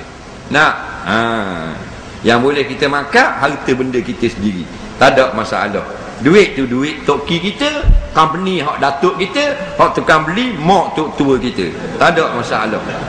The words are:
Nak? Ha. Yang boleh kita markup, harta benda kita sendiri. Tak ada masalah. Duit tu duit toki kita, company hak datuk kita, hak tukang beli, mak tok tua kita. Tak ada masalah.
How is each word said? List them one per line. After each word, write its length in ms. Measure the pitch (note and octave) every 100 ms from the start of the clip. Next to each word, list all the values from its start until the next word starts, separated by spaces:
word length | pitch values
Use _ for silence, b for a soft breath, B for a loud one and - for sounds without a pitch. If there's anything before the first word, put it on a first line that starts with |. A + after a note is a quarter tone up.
| - - - - -
Nak? 240 | C#3+ D3+ - - - F2
Ha. 100 | A2 A#2 A2+ G2 E2+ D#2+ D2+ - - - -
Yang 200 | G#2+ A#2+
boleh 200 | C3+ C#3+ B2+
kita 180 | B2 C#3
markup, 540 | C#3+ C3+ A#3 C4+ -
harta 320 | C#3+ C#3 -
benda 240 | B2+ C3 B2+
kita 300 | A#2 A2+ A#2
sendiri. 340 | F#2+ G#2 F2+ E2 - - -
Tak 160 | C3+ C3
ada 160 | B2+
masalah. 500 | G#2+ G2+ G2 G#2 G2 - - - -
Duit 320 | B2+ G3+ E3+
tu 160 | C3+ B2+
duit 400 | B2 D3 D3+ -
toki 320 | C#3+ - E3+
kita, 480 | F#3+ - D4 D4 - - -
company 480 | - - E3 F#3+ F3+
hak 160 | D3 -
datuk 400 | C#3 - F3+ F3+
kita, 400 | F#3 C#4+ - - - -
hak 160 | E3 -
tukang 320 | - D#3+ D#3
beli, 240 | G3 B3+ E3+
mak 320 | D#3+ F#3+ D#3
tok 240 | - D3+ -
tua 240 | C#3 C3
kita. 320 | B2 G2+ E2+ E2 E2+ G2
Tak 160 | D#3
ada 240 | D#3+ D3+ A#2+
masalah. 460 | A2+ A#2+ A2 G#2+ - -